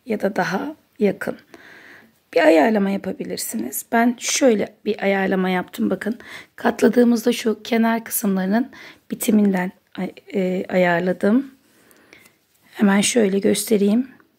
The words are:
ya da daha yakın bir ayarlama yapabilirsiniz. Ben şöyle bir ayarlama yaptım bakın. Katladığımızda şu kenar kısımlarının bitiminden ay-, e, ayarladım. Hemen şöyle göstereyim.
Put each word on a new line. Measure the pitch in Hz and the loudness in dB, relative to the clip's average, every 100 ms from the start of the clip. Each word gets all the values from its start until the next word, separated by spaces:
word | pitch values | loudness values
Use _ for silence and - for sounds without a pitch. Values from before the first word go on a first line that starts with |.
| - | -8
ya | 208 | -4
da | 196 196 | -2 -2
daha | 165 185 285 311 _ - | -2 -2 -6 -10 _ -2
yakın | 202 190 - - _ - - - - - - _ - | -2 0 -6 -10 _ -20 -20 -20 -20 -20 -20 _ -4
bir | - 311 | 2 4
ayarlama | 320 247 214 196 | 6 4 2 0
yapabilirsiniz. | 190 190 - 180 185 - 226 240 - - | -4 -8 -10 -10 -10 -8 -8 -8 -10 -4
Ben | 233 240 233 | 0 0 0
şöyle | - - 269 208 - - | -4 2 2 2 -2 -6
bir | 208 - | -6 -2
ayarlama | 196 196 190 190 185 | 0 0 0 0 0
yaptım | 185 - - 208 | -2 -4 -4 -2
bakın. | 185 208 240 - - - - | -2 -6 -8 -12 -20 -20 -6
Katladığımızda | - - 240 240 240 233 240 | -4 2 2 4 4 2 0
şu | 240 220 214 | -2 -2 -4
kenar | - 226 226 226 | -2 0 0 -2
kısımlarının | 226 - 202 190 185 220 277 - - - - | -4 -4 -2 -2 0 0 -2 -10 -20 -18 -12
bitiminden | - - 214 202 185 185 - _ | -6 0 2 4 0 -4 -8 _
ay-, | - 185 - - | -10 -10 -10 -8
e, | 202 185 185 - | -4 -2 -4 -2
ayarladım. | 190 175 170 180 180 202 240 269 - _ _ _ _ _ - - _ _ _ _ | 2 2 2 0 0 2 2 0 -12 _ _ _ _ _ -20 -20 _ _ _ _
Hemen | - 202 196 | 0 2 4
şöyle | 202 247 202 196 | 2 2 2 2
göstereyim. | 208 202 - 208 202 226 269 - _ | 0 0 0 2 2 2 -2 -8 _